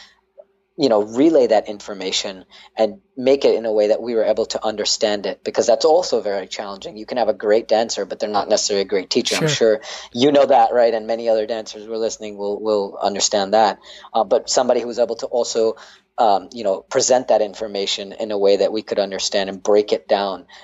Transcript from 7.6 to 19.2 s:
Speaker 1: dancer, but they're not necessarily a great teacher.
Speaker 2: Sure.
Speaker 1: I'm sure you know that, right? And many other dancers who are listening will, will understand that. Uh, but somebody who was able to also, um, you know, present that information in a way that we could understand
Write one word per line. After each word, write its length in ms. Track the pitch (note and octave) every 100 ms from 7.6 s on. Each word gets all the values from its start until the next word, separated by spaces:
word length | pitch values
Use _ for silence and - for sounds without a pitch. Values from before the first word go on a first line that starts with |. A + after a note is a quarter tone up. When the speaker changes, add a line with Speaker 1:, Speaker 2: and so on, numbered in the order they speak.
| A2
Speaker 1:
dancer, 380 | A2 A2+ - F#2+
but 140 | -
they're 100 | A2
not 200 | G2+ F#2
necessarily 340 | G#2 - G2+
a 40 | F#2+
great 220 | G2+ F2+
teacher. 260 | B2+ A2+ -
Speaker 2:
Sure. 120 | D#3+
Speaker 1:
I'm 60 |
sure 280 | D3 A2+ G#2+ - - -
you 180 | A#2+ C#3
know 140 | C#3 C#3
that, 280 | C3 A2+
right? 200 | A#2+ A#2
And 140 | A2+ A2
many 200 | A#2 A#2
other 200 | A2 G#2+
dancers 380 | A2+ G#2+ G#2+ G#2+
who 60 |
are 60 | A2+
listening 400 | A2 - G#2+ G2+
will, 220 | G2+ G2+
will 400 | G#2+ G#2 G2 -
understand 540 | G2 G2 - G#2+ G2 G#2+
that. 240 | G#2+ F#2+ - - -
Uh, 100 | A2+
but 240 | G#2 A#2+ -
somebody 340 | - B2 B2
who 60 | A#2+
was 120 | A#2
able 160 | A#2 A#2
to 100 | C3
also, 520 | B2 A#2 A#2+ A2+ - - - _ -
um, 300 | A#2 G2 F2+
you 100 | A#2+
know, 160 | G#2 F#2+
present 480 | - C3+ A#2+ B2+ C3
that 140 | A2
information 720 | G#2+ - A2 G2+ G2+ - G2
in 180 | - A2
a 60 | G#2
way 180 | G2 G2
that 140 | G2
we 100 | A2
could 180 | - A2
understand 500 | G2 F#2+